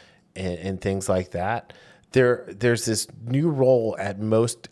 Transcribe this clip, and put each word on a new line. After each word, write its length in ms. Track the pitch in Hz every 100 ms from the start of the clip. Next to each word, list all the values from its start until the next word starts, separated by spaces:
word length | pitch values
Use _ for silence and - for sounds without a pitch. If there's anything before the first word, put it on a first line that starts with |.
| - _ _ 92
and, 240 | 92 85
and 220 | 95 92
things 260 | 101 98 98
like 240 | 92 92
that, 400 | 87 95 117 - - - _ _
there, 340 | 131 123 117 -
there's 340 | 98 123 117 -
this 220 | 107 - - 117
new 240 | 135 165
role 460 | 139 131 127 113 -
at 220 | 98 98
most 480 | 107 110 117 - -